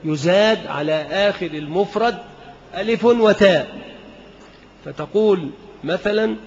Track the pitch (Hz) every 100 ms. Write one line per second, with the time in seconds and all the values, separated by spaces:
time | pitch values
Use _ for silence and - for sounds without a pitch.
0 | 160 151 151 190 214 214 - 143 151 156
1 | 143 175 202 196 175 151 151 165 202 208
2 | 233 185 - - - - - 180 208 226
3 | 226 240 214 202 196 165 127 - - -
4 | - - - - - - - - - 143
5 | 151 202 214 190 143 - - - 143 185
6 | 208 208 220 220